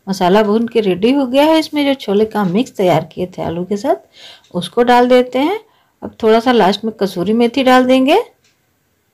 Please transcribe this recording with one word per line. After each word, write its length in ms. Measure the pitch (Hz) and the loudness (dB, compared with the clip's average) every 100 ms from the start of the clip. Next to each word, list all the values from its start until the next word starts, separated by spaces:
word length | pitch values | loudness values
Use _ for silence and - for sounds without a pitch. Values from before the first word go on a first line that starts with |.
| - | -10
मसाला 360 | 185 180 202 | -2 2 2
भून 240 | 202 220 233 | 2 0 -2
के 140 | 233 | -2
रेडी 300 | 208 180 220 | -2 0 0
हो 140 | 285 262 | 0 0
गया 160 | 269 | 2
है। 140 | 302 320 | 2 2
इसमें 260 | 311 294 277 | 0 -2 -2
जो 80 | |
छोले 320 | 269 - 202 220 | -2 -2 -2 0
का 180 | 208 | -2
मिक्स 320 | 190 185 - - | -2 -2 -4 -2
तैयार 340 | 185 160 165 | 0 0 -2
किए 120 | - 180 | -8 -10
थे 140 | 170 | -8
आलू 220 | 160 170 180 | -8 -6 -6
के 120 | 202 | -6
साथ, 180 | 269 359 - _ - - _ | -2 -4 -6 _ -20 -20 _
उसको 300 | 175 175 - | -10 -6 -2
डाल 260 | 240 247 247 | 2 4 4
देते 300 | 247 254 262 | 2 0 -2
हैं। 200 | 302 427 - _ _ _ | -4 -4 -10 _ _ _
अब 140 | 214 - | -18 -4
थोड़ा 160 | 220 220 | 0 2
सा 120 | 247 | 2
लास्ट 340 | 240 180 202 220 | 2 2 0 -6
में 80 | |
कसूरी 400 | 214 190 185 175 | -6 -6 -4 -2
मेथी 300 | 226 240 254 | 0 0 0
डाल 220 | 262 254 254 | 2 4 4
देंगे। 360 | 262 262 370 494 _ _ _ _ _ _ _ _ | 2 2 0 0 _ _ _ _ _ _ _ _